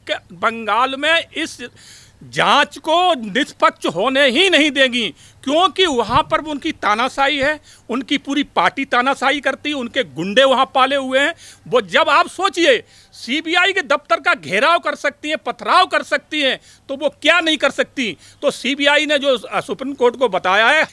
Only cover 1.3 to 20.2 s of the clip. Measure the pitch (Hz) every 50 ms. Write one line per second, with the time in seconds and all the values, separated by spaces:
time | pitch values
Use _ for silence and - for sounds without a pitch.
1.3 | - 285 320 - - - 240 247 - - - - - - - - _ _ - 123
2.3 | 117 156 165 190 233 277 294 285 - - - 320 311 349 370 359 320 247 220 208
3.3 | 180 254 302 - - - 302 330 320 - - 302 151 175 214 269 262 269 294 262
4.3 | 226 311 392 381 330 285 311 302 254 277 262 254 233 247 214 165 - - - -
5.3 | _ _ - 262 294 330 370 339 - 381 381 330 262 233 214 202 247 302 302 -
6.3 | 311 311 302 311 294 - - 320 - - - - 208 220 254 262 - 277 277 277
7.3 | 302 277 262 294 302 294 - - - - _ - 226 269 - - 285 - - 277
8.3 | 285 294 277 - _ 202 170 185 - 269 269 - 247 247 247 277 254 - 254 269
9.3 | 294 285 - 269 269 - - 294 302 269 233 - - 277 220 151 127 156 175 196
10.3 | 208 254 269 269 247 247 262 262 - 262 254 269 285 277 269 254 262 269 285 330
11.3 | 330 - - - - _ _ 156 220 247 202 165 190 285 320 311 285 330 349 -
12.3 | - - 381 381 - 339 339 294 240 180 - _ - - - _ - - - 226
13.3 | 269 320 311 311 339 349 370 392 381 381 294 - 285 285 - - 339 311 269 349
14.3 | 330 214 156 - 185 214 262 320 349 349 - 302 294 - - 277 269 _ - 302
15.3 | 311 - - 254 240 - - 214 302 359 370 - 330 294 277 - 294 277 - _
16.3 | 311 302 277 254 214 - - - - _ _ - 277 269 311 277 - _ - 294
17.3 | 339 359 330 320 311 - 294 262 - - 247 - _ 285 247 196 147 - - -
18.3 | - _ 294 269 - - - 233 277 277 285 285 294 294 302 285 302 277 277 277
19.3 | 254 208 - - 208 180 - - 202 - 262 277 277 - 240 240 233 247